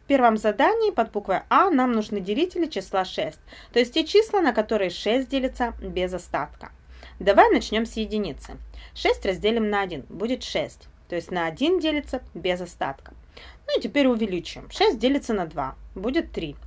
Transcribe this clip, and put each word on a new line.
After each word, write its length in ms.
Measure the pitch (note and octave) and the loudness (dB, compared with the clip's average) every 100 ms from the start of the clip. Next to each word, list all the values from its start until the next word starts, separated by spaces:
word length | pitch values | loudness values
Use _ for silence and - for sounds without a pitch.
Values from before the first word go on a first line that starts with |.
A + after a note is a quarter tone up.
| - | 2
первом 300 | C#4 A#3+ A3 | 6 6 6
задании 520 | G#3+ G#3 D4+ A4+ G#4+ | 2 4 4 4 2
под 220 | - A3 | 2 -2
буквой 300 | G#3 G3 F3+ - | -4 -2 -2 2
А 200 | C4 F#4+ | 4 6
нам 220 | C#4+ B3+ | 4 2
нужны 260 | A3+ G#3 G3+ | 0 -2 -4
делители 460 | F#3 G#3+ F4+ F4+ D#4+ | -2 -2 -2 -2 -4
числа 380 | G#3 F#3 G3 | -4 -2 -2
шесть, 360 | F#3 - D3+ - - - - | -2 -4 -6 -6 -18 -20 -2
то 60 | A#3+ | 2
есть 140 | B3 | 2
те 120 | D#4 | 0
числа, 360 | D#4+ G4+ A4 G4+ | 4 4 4 2
на 120 | D#4 | 2
которые 360 | A3+ G#3+ A3 F#3 | 2 0 0 -2
шесть 400 | - G#3 B3 B3+ | -2 0 0 0
делится 460 | C4+ B3+ - A#3+ - | -2 -4 -2 -4 -4
без 320 | F#3+ F3 F3+ | -8 -4 -4
остатка. 580 | F3+ - D#3 D3 - - - - - - - | -4 -6 -6 -6 -10 -20 -20 -20 -20 -20 -2
Давай 300 | F#3 G3+ A#4+ | 4 6 6
начнем 340 | D4 - G#3+ A#3 | 6 0 -2 -4
с 100 | A#3 | -4
единицы. 600 | G#3 G#3+ F#3+ C3+ - - - - - | -4 -4 -4 -8 -12 -14 -18 -18 -18
Шесть 320 | - F4+ B4 - | -4 0 0 0
разделим 420 | F3+ G3+ A#3 G#3+ | 0 0 2 2
на 140 | G3+ | 0
один, 240 | G3 D#3 - | -2 -6 -12
будет 340 | D#3+ A3+ B3+ | -8 -4 -4
шесть, 460 | - F3 C#3 - - - - | -4 -4 -4 -8 -20 -20 -8
то 100 | E3+ | -6
есть 140 | E3+ | -4
на 160 | F3+ E3 | -4 -4
один 320 | D#3 D4 F#4 | 0 0 2
делится 440 | D#4 D4+ C#4+ B3+ - | 0 -2 -4 -8 -10
без 300 | - F3+ F3+ | -6 -2 -2
остатка. 500 | F3 - D3 - - - - - - - - | -4 -6 -6 -6 -14 -20 -20 -20 -20 -16 -4
Ну 120 | C#5+ | -2
и 40 | |
теперь 240 | - C#4+ C4 | 0 2 2
увеличим. 640 | A#3 G#3+ F3+ - - - | 2 0 -4 -6 -14 -14
Шесть 280 | - G#4 B3+ | 0 2 2
делится 360 | A#3+ C#4 - | 0 0 0
на 100 | G#3 | -2
два, 300 | E3 D#3+ C3+ - - | -2 -4 -6 -8 -14
будет 380 | G3 G#3 E4+ - | -8 -4 -2 -4
три, 240 | - D#3+ C#3+ | -6 -8 -10